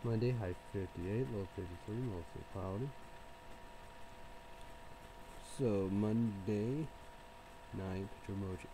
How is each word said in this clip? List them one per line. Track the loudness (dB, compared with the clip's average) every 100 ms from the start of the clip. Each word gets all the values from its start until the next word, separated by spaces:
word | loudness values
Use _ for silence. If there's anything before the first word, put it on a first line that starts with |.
Monday, | 4 6 6
high | 6 2 0 -2
fifty-eight, | 0 0 0 2 2 2 0
low | -2 -2
fifty-three, | -4 -4 -2 0 0
mostly | 0 -4 -8 -6
cloudy. | -2 0 0 -2 -4 -10 -12 -12 -12 -12 -12 -12 -12 -12 -10 -10 -10 -10 -10 -12 -12 -10 -10 -10 -12 -12 -12 -10 -10 -10 4
So | 6 6 6
Monday | 6 6 6 6 4 2 4 4 2 0 -4 -12 -12 -14 -14 -14 -14 -6 -2
night, | 0 0 -2 -6 -4
picture |
emoji | 0 0 -2 -6